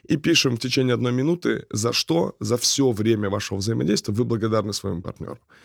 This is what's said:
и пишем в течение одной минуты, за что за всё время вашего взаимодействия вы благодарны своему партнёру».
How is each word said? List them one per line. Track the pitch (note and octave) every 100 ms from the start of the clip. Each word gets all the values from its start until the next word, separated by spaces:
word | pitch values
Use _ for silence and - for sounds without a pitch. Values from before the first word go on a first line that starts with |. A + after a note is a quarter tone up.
и | - D3
пишем | E3 D#3+ C3+ A#2
в |
течение | B2+ C3+ B2+
одной | A#2 B2
минуты, | B2 C#3+ F3 A#2 A2+ -
за | A2 A#2
что | A#2+ - E3 - -
за | G#2+ A#2+
всё | - - C3+
время | G#2 G#2+ A2 G2+
вашего | G2+ - G2
взаимодействия | G2 A#2 D3 G#3 -
вы | G#2
благодарны | A#2 A#2 A2 A2 G#2
своему | G2 G2 F2
партнёру». | - - - - _ -